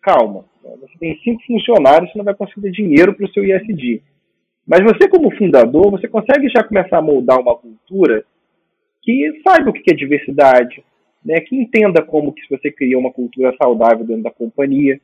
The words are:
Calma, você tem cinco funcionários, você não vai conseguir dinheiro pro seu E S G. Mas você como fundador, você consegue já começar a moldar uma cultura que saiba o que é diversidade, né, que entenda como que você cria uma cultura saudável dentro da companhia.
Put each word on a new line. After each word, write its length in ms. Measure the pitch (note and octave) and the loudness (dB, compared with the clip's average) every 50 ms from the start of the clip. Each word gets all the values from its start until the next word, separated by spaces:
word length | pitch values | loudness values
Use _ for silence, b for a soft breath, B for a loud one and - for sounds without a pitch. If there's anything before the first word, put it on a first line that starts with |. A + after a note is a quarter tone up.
Calma, 460 | - G3 F3+ C#3 A#2 G#2+ G2+ F#2+ F2 _ _ _ _ | 0 2 2 2 2 0 -4 -14 -20 _ _ _ _
você 360 | C3 A#2+ A#2+ C3+ C3 _ _ | -20 -20 -20 -20 -20 _ _
tem 200 | E3+ E3 D#3 - | -10 -10 -10 -8
cinco 240 | _ A#3 A#3+ A3+ _ | _ -6 -6 -6 _
funcionários, 640 | _ A#3+ G#3+ - - A#3 G3+ D3 C3 C#3+ D#3+ F3+ E3+ | _ -6 -4 -2 2 2 4 4 6 4 4 2 -2
você 80 | - G#3+ | -10 -8
não 60 | G3+ | -6
vai 100 | G3+ G3 | -6 -6
conseguir 360 | - G3+ G3 _ - G3+ G3 | -6 -8 -12 _ -10 -10 -10
dinheiro 440 | F3+ F#3 G#3+ F#3 D3 D3 F3 G3 G3 | -6 -4 -2 2 4 4 4 4 2
pro 160 | - G3+ F#3 _ | -4 -10 -8 _
seu 120 | G#3 G3 | -4 -2
E 80 | G3 F#3+ | -2 -2
S 140 | F#3 A3 | -2 -2
G. 340 | A3 G#3+ D#3 B2+ B2 A#2 A2 _ _ _ _ _ _ _ _ _ _ _ _ _ | -6 -10 -8 -6 -6 -6 -6 _ _ _ _ _ _ _ _ _ _ _ _ _
Mas 140 | - - F3 | 0 2 2
você 260 | G3 A3+ A3 - F#4+ | 4 4 2 2 2
como 280 | G4 - F4+ D#4 A3+ - | 2 2 2 2 2 -2
fundador, 540 | - G#3+ F3 C#3+ C3 A#2 B2+ C3 D3+ F#3 G3+ | -2 -2 2 4 4 4 4 4 2 2 2
você 180 | G3+ F3+ F#3 - | 2 -2 -8 -6
consegue 400 | - A3 G#3+ - C4+ D4 C#4 B3+ | -6 -8 -2 0 0 0 0 0
já 160 | - A#3+ G#3+ | 0 -2 -2
começar 340 | - G#3+ G3+ F3 - - E3+ | 0 -2 -4 -2 0 -2 -2
a 40 | D#3 | 0
moldar 360 | D3+ D3 C3 B2 A#2+ B2+ B2+ | 0 0 0 2 2 2 2
uma 160 | B2 B2 A#2+ | 2 0 -4
cultura 720 | - _ A#2 A2 A2 _ _ F#3 G3 F#3 C#3+ A2+ G#2+ - _ _ _ _ _ _ _ _ _ _ _ _ _ _ _ _ | -4 _ -20 -20 _ _ _ -2 0 0 0 0 -2 -4 _ _ _ _ _ _ _ _ _ _ _ _ _ _ _ _
que 400 | - A#3 C4+ C#4+ D#4 D#4 - _ | -4 -2 -2 -2 -4 -6 -4 _
saiba 220 | F#4+ F#4+ E4 C#4+ A#3+ | 2 2 2 2 -2
o 40 | - | -6
que 180 | - - - D#3+ | -4 -2 -2 -2
é 20 | |
diversidade, 880 | C#3+ C#3+ C3+ D3 C#3 - - C#3 C#3 C#3+ C3+ C3 B2 B2 A#2+ - - _ _ _ _ _ _ _ _ _ | -2 -2 -4 -4 -4 -4 -6 0 2 4 6 6 4 2 0 -8 -20 _ _ _ _ _ _ _ _ _
né, 180 | - D#3 E3 | -4 -4 -4
que 140 | D#3 - B3 | -4 -4 -6
entenda 480 | C4+ B3 A3+ - A3+ G#3+ G3+ F3 E3 D3+ | -6 -6 -2 0 0 0 2 2 0 -2
como 300 | - - D#3 D3 C#3+ C#3 | 0 -4 -4 -4 -4 -10
que 100 | - - - | -12 -12 -10
você 220 | C#3+ B2+ - C#3+ | -10 -8 -6 -8
cria 280 | C#3+ _ C#3+ B2+ B2+ B2+ | -6 _ -4 -2 -2 -2
uma 140 | B2+ B2+ B2 | -2 -4 -8
cultura 420 | - B2 A#2+ - C3 B2+ B2+ B2+ - D3+ | -8 -10 -10 -6 -2 -2 -2 0 0 0
saudável 440 | B2 A#2+ A2 A2+ A2+ A2+ A2+ A2+ | 0 0 2 2 2 2 0 -2
dentro 160 | A2+ A2+ A2 A2 | -8 -8 -8 -8
da 80 | - | -10
companhia. 680 | - _ A#2+ A2+ _ - C#3 C#3 C#3 C#3 D3 C#3 C3+ C#3 | -10 _ -12 -12 _ -6 -4 -2 -2 0 0 -2 -2 -4